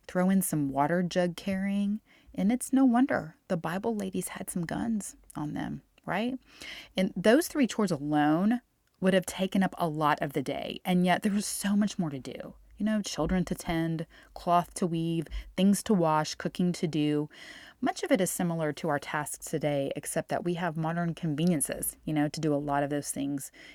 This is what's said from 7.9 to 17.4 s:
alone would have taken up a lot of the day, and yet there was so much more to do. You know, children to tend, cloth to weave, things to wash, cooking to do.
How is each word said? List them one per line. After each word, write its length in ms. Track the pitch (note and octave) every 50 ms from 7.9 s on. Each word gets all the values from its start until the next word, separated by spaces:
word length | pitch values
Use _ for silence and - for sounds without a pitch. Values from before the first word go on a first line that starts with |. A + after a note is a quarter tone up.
alone 720 | F3 C3 C#3+ D3 D3+ D3 D3 D3+ D#3 E3+ F#3+ G#3+ B3 A#3+ - _ _ _ _ _ _ -
would 120 | F#3 F#3 F#3
have 120 | F#3 F3+
taken 380 | - - - F#3+ F#3+ - G3 F#3+
up 120 | F3+ - -
a 100 | F3+ E3
lot 320 | D3+ D3+ D#3 D3 D3+ -
of 100 | - D3
the 100 | - D#3
day, 380 | C3 - - - - - - - -
and 200 | F#3+ F3+ F3+ F3+
yet 180 | F3+ E3+ - -
there 100 | G#3+ G3
was 120 | G#3 F#3+
so 300 | - - - - G3+ G#3
much 240 | G3+ G#3+ G#3 - -
more 100 | F3 D3+
to 100 | C#3+ C3
do. 340 | - - - - - - - - - - - -
You 80 | G3+
know, 160 | G#3+ A3 G#3+ -
children 420 | - - - D3+ D3+ F#3 F#3 E3
to 100 | - F3+
tend, 520 | - - - E3+ E3 E3 E3 E3 D#3+ E3 - - - - - -
cloth 400 | - - F3+ F3 F3 E3+ - -
to 140 | - G3+ E3+
weave, 400 | E3 E3 E3 E3 E3 E3 D#3 - - - - - -
things 280 | - F#3 G3+ G3+ - -
to 100 | - A3
wash, 400 | F3+ E3 D#3+ D#3 D#3 D#3 - -
cooking 380 | - - E3+ - - F3+ F3 E3+
to 140 | - - E3
do. 420 | D3 D#3 D3 D3 D3 D3 D3+ - - -